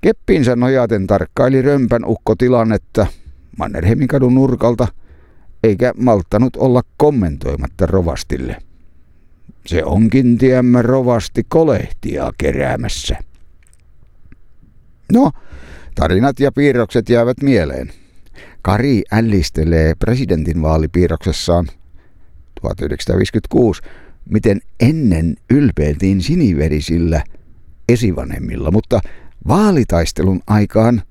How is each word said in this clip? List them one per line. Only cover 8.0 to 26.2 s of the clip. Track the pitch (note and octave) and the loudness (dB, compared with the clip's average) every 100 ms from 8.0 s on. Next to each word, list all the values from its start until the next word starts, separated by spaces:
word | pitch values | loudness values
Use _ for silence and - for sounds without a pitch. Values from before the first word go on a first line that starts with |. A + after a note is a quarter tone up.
| E2+ C2 - C2+ B1+ - - - - - - - _ - - - - | -2 -4 -6 -6 -6 -10 -14 -20 -20 -20 -20 -20 _ -20 -20 -20 -6
"Se | E2+ | -4
onkin | D#2 G2 A2+ B2+ B2 A#2+ | 0 2 2 2 2 4
tiemme | C3 B2+ B2 A#2+ | 2 2 2 2
rovasti | A#2 C3 B2 A#2+ - - A2+ | 2 0 2 0 -2 -6 -2
kolehtia | - D#3+ A2 - - - C#2+ - - | 0 2 0 -2 -8 -6 -6 -6 -4
keräämässä." | - - - - A2+ - - - - - - - - - - - - - - - - - - - - - - | -4 -2 -2 -4 -6 -8 -6 -8 -8 -18 -20 -20 -20 -20 -20 -20 -20 -20 -20 -20 -20 -20 -20 -20 -20 -20 0
No, | A3+ C#4 - - - - - - | 2 2 0 -16 -18 -18 -18 -14
tarinat | - - F#2 C3 C3+ | -2 0 2 2 2
ja | C#3 | 0
piirrokset | C3 C#3+ B2 A2 A#2+ G#2 | 2 2 2 0 -2 2
jäävät | A#2+ A#2 B2+ | 2 2 0
mieleen. | C#3 A#2+ D#2 C2 B1+ - - - - - - - | 2 2 0 -6 -10 -14 -20 -20 -20 -20 -20 -8
Kari | - G2+ C#3 A#2 - | -2 0 2 0 0
ällistelee | G#2+ A2+ G2+ E2 - D#2+ E2 D#2 D#2 | 0 2 0 0 -2 0 2 2 0
presidentinvaalipiirroksessaan | - B2 A#2 F2 D#2 D#2+ D#2 D#2+ D#2 F2 F2+ - - D2+ - F2 E2 - - - - - - - - - | 0 0 0 -2 0 -2 0 0 0 0 0 0 -4 -4 0 0 0 -8 -20 -20 -20 -20 -20 -20 -20 -10
tuhat | - - | -8 -6
yhdeksänsataaviisikymmentäkuusi, | D2 - - F2+ G#2 A2+ - - A#2+ F2+ - - - - - | -6 -6 -2 0 0 -2 -2 0 2 0 -10 -18 -20 -20 -6
miten | G#2+ - G2+ - - | -2 0 -2 -4 0
ennen | A#2 D#3+ C3 E2+ E2+ D2+ - | 0 2 0 0 0 -4 0
ylpeiltiin | C3 C#3+ - D2 D2+ F#2+ G2 | 2 2 0 -2 0 0 0